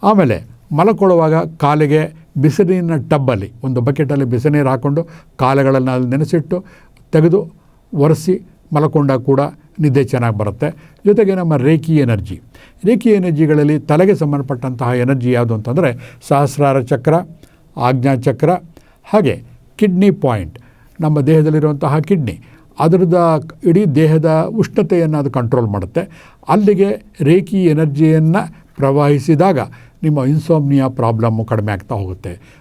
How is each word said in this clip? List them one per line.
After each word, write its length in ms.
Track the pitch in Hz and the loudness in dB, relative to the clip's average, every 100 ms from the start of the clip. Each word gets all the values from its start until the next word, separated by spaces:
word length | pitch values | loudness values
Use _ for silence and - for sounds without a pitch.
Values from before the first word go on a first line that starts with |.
ಆಮೇಲೆ 420 | 196 208 143 87 - - - | 0 2 2 0 -6 -18 -4
ಮಲ್ಕೊಳ್ಳುವಾಗ 640 | 151 196 202 196 170 160 | 0 2 2 2 2 2
ಕಾಲಿಗೆ 920 | 160 165 160 143 151 147 156 160 - - 143 | 0 -2 -2 0 2 2 0 -2 -8 -10 -2
ಬಿಸಿನೀರಿನ 600 | 147 123 180 185 170 156 | 0 2 0 0 -2 -4
ಟಬ್ಬಲ್ಲಿ, 560 | - 151 131 107 98 - | -2 -2 0 -4 -6 -10
ಒಂದು 160 | 135 123 | -6 -2
ಬಕೆಟಲ್ಲಿ 440 | 120 139 135 143 | -2 -2 -2 -2
ಬಿಸಿನೀರು 440 | 131 120 147 147 135 | -2 -2 0 0 0
ಹಾಕ್ಕೊಂಡು 400 | 131 143 151 165 - - - | -2 -2 -4 -6 -12 -14 -4
ಕಾಲುಗಳನ್ನು 540 | 131 139 135 135 127 | 0 2 2 2 0
ಅಲ್ಲಿ 180 | 127 123 | -2 -2
ನೆನೆಸಿಟ್ಟು 560 | 139 156 165 - 180 - - _ _ _ | -2 -2 -6 -6 -8 -8 -20 _ _ _
ತೆಗೆದು 360 | 160 165 185 - - _ _ _ | 2 2 2 -2 -12 _ _ _
ಒರೆಸಿ 520 | 156 147 156 185 185 - _ - | 0 0 0 -2 -4 -6 _ -6
ಮಲ್ಕೊಂಡಾಗ 480 | 151 151 156 139 131 | -2 0 0 0 0
ಕೂಡ 180 | 123 135 147 - _ - | 0 0 0 -6 _ -2
ನಿದ್ದೆ 240 | 151 139 | 0 2
ಚೆನ್ನಾಗಿ 340 | 117 131 117 104 | 0 -2 -2 -2
ಬರುತ್ತೆ. 380 | 101 - 147 - - _ 196 | -6 -4 -6 -8 -18 _ 0
ಜೊತೆಗೆ 280 | 208 196 | 2 2
ನಮ್ಮ 220 | 185 165 147 | 0 0 0
ರೇಖಿ 400 | 135 160 160 156 | 2 0 2 0
ಎನರ್ಜಿ, 440 | 123 107 87 87 - - - _ | 2 -2 -4 -12 -18 -20 -20 _
ರೇಖಿ 260 | 190 247 240 | 0 0 2
ಎನರ್ಜಿಗಳಲ್ಲಿ 680 | 208 180 151 156 151 147 151 | 2 0 0 2 2 2 0
ತಲೆಗೆ 360 | - 151 190 | 0 2 2
ಸಂಬಂಧಪಟ್ಟಂತಹ 720 | 156 151 143 135 123 131 123 123 | 2 -2 -4 -4 -6 -8 -4 -2
ಎನರ್ಜಿ 460 | 123 123 135 123 | 0 0 0 0
ಯಾವುದು 220 | 120 120 | 0 0
ಅಂತಂದರೆ 640 | 110 120 147 147 117 - - - | -2 -4 -2 -2 -2 -12 -12 -2
ಸಹಸ್ರಾರ 520 | 143 143 147 143 135 | 0 0 0 0 0
ಚಕ್ರ, 340 | 120 117 160 170 175 - - _ _ - | -2 -2 0 0 -2 -14 -20 _ _ -4
ಆಜ್ಞಾ 380 | 123 131 135 | -2 0 0
ಚಕ್ರ, 360 | 131 143 120 151 180 - - - _ | 0 -2 0 0 -2 -4 -20 -20 _
ಹಾಗೆ 380 | - 214 143 87 - - _ - | -2 0 0 -2 -10 -20 _ -2
ಕಿಡ್ನಿ 340 | 208 180 202 | 0 2 2
ಪಾಯಿಂಟ್, 480 | - 135 107 78 - - _ _ - | 2 0 -2 -6 -14 -20 _ _ -6
ನಮ್ಮ 200 | 156 151 | -2 0
ದೇಹದಲ್ಲಿರುವಂತಹ 800 | 135 160 151 151 151 147 151 151 | 2 2 2 0 0 -2 -2 -2
ಕಿಡ್ನಿ, 420 | 156 190 113 80 - - _ - | 0 -2 -4 -8 -14 -20 _ -2
ಅದರದ 640 | 160 175 180 180 170 156 160 - | 0 2 2 2 2 0 -4 -6
ಇಡೀ 200 | 185 170 | 0 2
ದೇಹದ 600 | 202 135 156 160 160 160 175 | 2 2 2 2 2 0 0
ಉಷ್ಣತೆಯನ್ನು 720 | 226 - - 160 175 165 151 | -2 -2 -2 0 0 0 -2
ಅದು 120 | 139 | -4
ಕಂಟ್ರೋಲ್ 360 | 127 117 127 110 | -4 -2 -2 -2
ಮಾಡುತ್ತೆ. 680 | 101 90 165 190 - - _ - | -4 -6 -6 -8 -12 -20 _ -2
ಅಲ್ಲಿಗೆ 540 | 196 208 190 196 214 - - | 2 2 2 0 -2 -10 -4
ರೇಖಿ 440 | 147 180 196 196 | 2 2 2 0
ಎನರ್ಜಿಯನ್ನು 920 | 175 151 156 139 156 160 160 190 - - - - | 2 2 0 2 2 4 2 0 -4 -12 -18 -4
ಪ್ರವಹಿಸಿದಾಗ 800 | 139 143 143 143 147 151 190 139 - - - _ | 0 2 2 0 2 2 2 0 -4 -12 -20 _
ನಿಮ್ಮ 220 | 160 147 | -2 0
ಇನ್ಸೋಮ್ನಿಯಾ 640 | 131 156 160 156 139 139 131 | 0 0 0 0 2 0 0
ಪ್ರಾಬ್ಲಮ್ಮು 560 | 127 117 113 117 113 | -2 -2 0 -2 -2
ಕಡಿಮೆ 280 | 113 107 104 | -4 -4 -2
ಆಗ್ತಾ 220 | 98 - | -6 -6
ಹೋಗುತ್ತೆ. 640 | 110 95 92 90 87 - - | -8 -8 -10 -14 -16 -20 -18